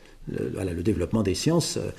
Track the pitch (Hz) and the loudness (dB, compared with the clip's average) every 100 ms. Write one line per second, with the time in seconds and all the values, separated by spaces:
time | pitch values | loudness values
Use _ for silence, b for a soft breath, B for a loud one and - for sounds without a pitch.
0 | b b - - 60 - 95 85 90 92 | b b -8 -4 -4 -4 -4 0 0 2
1 | 87 113 98 92 151 170 - - - | 2 2 2 2 2 2 2 -2 -6